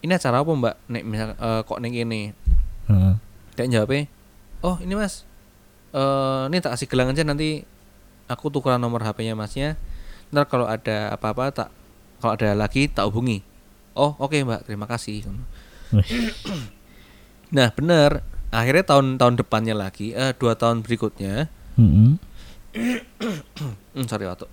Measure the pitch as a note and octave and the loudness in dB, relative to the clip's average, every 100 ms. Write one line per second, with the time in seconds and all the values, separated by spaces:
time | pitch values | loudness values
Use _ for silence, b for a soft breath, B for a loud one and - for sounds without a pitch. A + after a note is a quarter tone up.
0 | D#3+ F3 C#3 B2 D3+ D3+ A#2+ - - A#2 | 0 0 2 2 2 2 0 -2 -8 -8
1 | A2+ G#2+ A2 G#2+ A2+ A2 A2 - A#2+ A#2+ | -6 -6 -6 -4 -2 -2 -2 -6 -6 -4
2 | A#2 A2 G#2 G2+ - - - - - G2 | -4 -4 -6 -4 4 4 4 -4 2 4
3 | F#2+ G#2 - - - - B2 A#2 G#2+ C#3 | 6 4 -2 -20 -16 -6 0 2 2 0
4 | D3 - - - - - F3 F3+ F3+ G3 | -2 -10 -20 -20 -18 -6 -4 -4 -4 -4
5 | G#3 - - - - _ _ _ _ C#3+ | -4 -6 -18 -20 -20 _ _ _ _ -2
6 | C3+ C3+ C3+ C3+ C3+ F3 D#3 A#2+ C3+ C3 | 0 0 0 -2 -2 -2 -2 -4 -2 0
7 | B2+ C#3 D#3 D3 D#3 D#3 - - - - | 2 0 0 -2 -4 -6 -10 -20 -20 -20
8 | - _ - B2 D3+ C#3+ C3 B2 A#2+ A#2 | -20 _ -10 -6 -4 -2 0 0 0 -2
9 | A2 G#2 A2+ A2 G#2+ - C#3+ D#3 B B | -4 -4 -6 -6 -6 -6 -4 -6 B B
10 | B B B D3 C#3+ B2+ A#2 A2 A2 G#2+ | B B B 0 0 0 0 -2 -2 -4
11 | G#2 A2 A2 G#2+ C3 C#3 A2+ - - - | -4 -4 -4 -2 -4 -4 -10 -10 -20 -20
12 | - - A#2+ G#2+ G#2+ G#2 G#2 C3+ C#3+ - | -20 -4 -2 0 0 2 0 0 0 0
13 | G#2 G#2+ B2 G#2 - - - - - - | -2 0 -2 -4 -6 -20 -20 -20 -16 0
14 | C#3+ C#3+ C#3 D3+ C3 A2 - G#2 G#2 A#2+ | 0 0 -2 -2 -2 -4 -6 -10 -6 -6
15 | - G#2 G2+ G2+ - B B B B A2 | -6 -10 -8 -10 -10 B B B B 4
16 | F#2 - A3 - - F#3 A2 - - b | 4 0 -2 -4 -8 -8 -10 -16 -20 b
17 | b b b b _ C#3+ A#2+ - D#3 E3+ | b b b b _ 2 2 2 2 6
18 | D3 D3 - - - A2+ A#2 D3+ F#3+ C#3 | 6 4 -6 -8 -4 -2 2 2 4 4
19 | C3+ C3 B2 A#2+ A#2 A2 A2+ G#2+ F#2+ - | 4 4 4 4 0 0 0 -2 -4 -8
20 | G#2 A#2 C3 B2 A#2+ A2+ A#2 A#2 A2 A#2 | -8 -4 -4 0 0 2 2 0 -2 -2
21 | A2 - G2 G2+ D#3 - - - A2 D#2 | -2 -4 -6 -4 -6 -8 -4 6 8 10
22 | A2+ D#3+ - B B B - A3 A#3 B3 | 8 6 -2 B B B -16 -4 -2 -2
23 | - - A3+ E3+ C#3 - D3 G#2 - C3+ | -6 -8 -6 -6 -10 -10 -10 -10 -14 -8
24 | B2+ G#2+ G2 F2+ F#2+ | -6 -4 -6 -10 -14